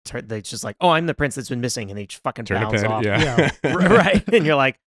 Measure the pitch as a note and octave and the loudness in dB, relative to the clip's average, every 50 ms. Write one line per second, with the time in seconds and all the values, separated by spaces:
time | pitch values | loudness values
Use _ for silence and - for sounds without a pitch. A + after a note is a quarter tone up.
0 | - - - B2 B2+ G#2+ A2 G#2+ G2 - - G#2 - A2 G2+ - F3+ F3 D#3+ D#3+ | -18 -12 -12 -12 -10 -8 -10 -10 -10 -10 -10 -10 -10 -10 -6 0 2 2 2 2
1 | E3+ E3 C#3+ - D3 C#3 - C#3 A#2 - C3 A#2+ A#2+ B2 - B2 G#2+ G2 G2+ G#2 | 0 -2 -2 -2 -4 -4 -4 -6 -8 -8 -6 -4 -4 -4 -4 -6 -8 -10 -10 -12
2 | G2+ - - - - C3 - - A#2 G2 G2+ A2 A2+ G#2+ C3 G#2+ G2+ G#2+ A2 A2 | -12 -14 -14 -8 -8 -8 -8 -6 -6 -4 -2 -2 -2 0 0 0 0 0 0 0
3 | A2 G#2 G2 - D#3 C#3+ A#2+ - D3 B2+ - - - C#3 D3 F3+ F3+ F3+ G#3+ A#3 | 0 0 0 0 0 2 2 2 2 2 0 -2 -2 -2 2 2 4 6 6 6
4 | E3+ G3 G3+ G3+ - - G#3+ A3 D#3 D3+ D3+ C#3 C3+ C3+ - _ _ | 6 4 2 0 2 2 2 2 4 4 2 2 2 0 0 _ _